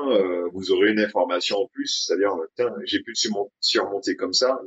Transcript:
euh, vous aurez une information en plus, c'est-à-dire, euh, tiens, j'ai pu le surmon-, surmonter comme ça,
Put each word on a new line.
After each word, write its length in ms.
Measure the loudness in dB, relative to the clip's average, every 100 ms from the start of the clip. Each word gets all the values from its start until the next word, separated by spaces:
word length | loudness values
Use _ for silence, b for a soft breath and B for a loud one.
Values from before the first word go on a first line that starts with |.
| 2
euh, 380 | 2 2 0 -4
vous 180 | -4 0
aurez 200 | 4 4
une 80 | 4
information 580 | 2 2 0 0 0 -2
en 100 | -2
plus, 360 | -4 -4 -4 0
c'est-à-dire, 280 | 0 0
euh, 180 | 0 -6 -2
tiens, 120 | -4 -4
j'ai 160 | -4 -4
pu 100 | -4
le 40 | -4
surmon-, 360 | -2 -2 -4 _
surmonter 560 | 0 2 0 -2 -2 -2
comme 160 | 0
ça, 260 | 2 2 0